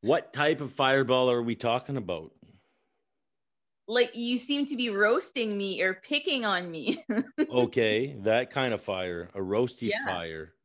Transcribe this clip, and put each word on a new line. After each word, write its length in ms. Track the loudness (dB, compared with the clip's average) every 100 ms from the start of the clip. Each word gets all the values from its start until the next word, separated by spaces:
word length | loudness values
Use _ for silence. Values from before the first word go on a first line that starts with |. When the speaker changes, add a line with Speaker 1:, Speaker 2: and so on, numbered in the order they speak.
Speaker 1:
What 280 | 4 2 2
type 280 | 0 2 2
of 120 | -2
fireball 580 | 0 4 4 4 4 4
are 140 | 2
we 100 | 0
talking 420 | -2 0 0 -2 -6
about? 360 | -4 -6 -8 _ -20 -20 _ _ _ _ _ _ _ _ _ _ _ _ -2
Speaker 2:
Like, 300 | 2 2 0
you 200 | -2 -2
seem 300 | 0 -2 -2
to 80 |
be 160 | -2 -2
roasting 680 | 2 4 4 0 -4 -2 -2
me 240 | -2 0
or 140 | -2 -2
picking 420 | -2 -2 0 -2
on 240 | 0 -2 -2
me. 320 | -8 -4 -4 -2
<laughs> 400 | -4 -4 -4 -2
Speaker 1:
Okay, 680 | 2 2 2 2 2 -2 -4
that 280 | 2 2 2
kind 240 | -2 -2
of 80 | -2
fire, 480 | -4 -4 -4 -6 -10
a 40 | -8
roasty 520 | -2 0 0 -2 -4
Speaker 2:
Yeah. 140 | -4
Speaker 1:
fire. 500 | -4 -6 -6 -10 -12 _